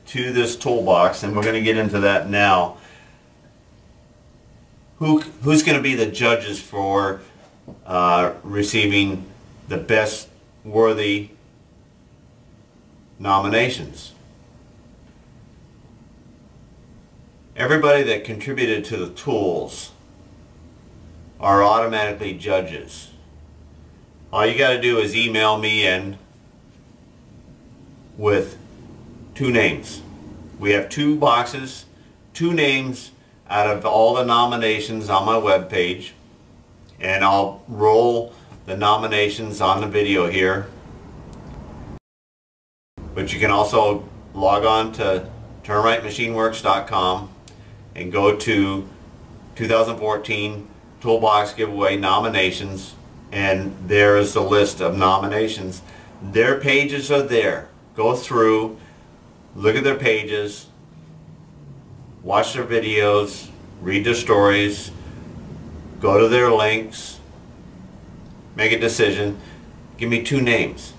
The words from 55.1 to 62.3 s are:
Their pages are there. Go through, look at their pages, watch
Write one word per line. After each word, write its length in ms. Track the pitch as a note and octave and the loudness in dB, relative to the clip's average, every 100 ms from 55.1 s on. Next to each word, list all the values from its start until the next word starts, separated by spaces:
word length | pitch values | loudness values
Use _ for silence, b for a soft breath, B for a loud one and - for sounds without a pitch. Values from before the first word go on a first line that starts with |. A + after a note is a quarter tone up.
| F#2+ G2 G#2 A2 G#2 F#2 F2+ - B B B | 2 0 -2 -2 -4 -10 -12 -18 B B B
Their 380 | G2 G#2+ B2 C#3 | -4 2 2 2
pages 500 | C#3 C#3 C#3+ C#3+ C3+ | 0 0 0 -4 0
are 120 | C#3+ | 0
there. 460 | B2 A#2 A2 - - - - - | 2 0 0 -2 -10 -20 -14 -2
Go 180 | A2 | 0
through, 640 | B2 - A#2+ A2 A2 A2+ - B B B B - - - - | 0 -2 2 4 4 0 -8 B B B B -20 -20 -20 -2
look 180 | G#2+ | 0
at 80 | A#2+ | 2
their 140 | C3+ C#3 | 0 0
pages, 720 | B2 G#2+ G#2 G#2+ G#2 - - - - - - - - - - - - - - - - - | 0 0 -2 -6 -6 -10 -18 -20 -20 -20 -20 -20 -20 -20 -20 -20 -20 -20 -20 -20 -20 -14
watch 300 | F#2 | -2